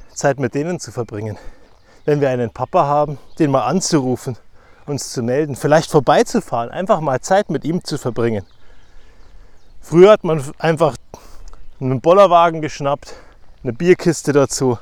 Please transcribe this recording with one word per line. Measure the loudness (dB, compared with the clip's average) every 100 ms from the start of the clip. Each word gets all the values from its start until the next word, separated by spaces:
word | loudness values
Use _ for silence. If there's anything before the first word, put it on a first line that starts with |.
| -14
Zeit | -4 -2 0
mit | -4
denen | -4 -4 -6
zu | -8
verbringen. | -10 -8 -8 -8 -10 -14 -18 -20 _ _ _
Wenn | -2 0
wir | 0
einen | 0 -4
Papa | -6 -2 0 2
haben, | 0 -2 -6 -14 -2
den | 0
mal | 2 0
anzurufen, | -2 0 0 0 -4 -6 -12 -16 -20 -20 -18 -10
uns | -8 -8
zu | -6
melden, | -2 -2 -2 -4
vielleicht | 2 2 4
vorbeizufahren, | 0 4 2 2 -2 -4 -6 -6
einfach | -6 0 0
mal | 0 -4
Zeit | 0 0 0
mit | -4
ihm | -4 -6
zu | -6 -6
verbringen. | -4 -2 -2 -2 -8 -18 -20 -20 -20 -20 -20 -20 -20 -20 -20 -20 -20 -20
Früher | 0 6 8
hat | 8 2
man | -4 -6 -4
einfach | -2 2 0 -2 -14 -20 -18 -16 -14 -12 -14 -6
einen | -4 0
Bollerwagen | 4 6 6 6 4 0
geschnappt, | -8 -6 -4 -4 -8 -20 -20 -20 -20 -10
eine | -10
Bierkiste | -2 4 4 2 -2 0
dazu | 2 2 0 -2 -2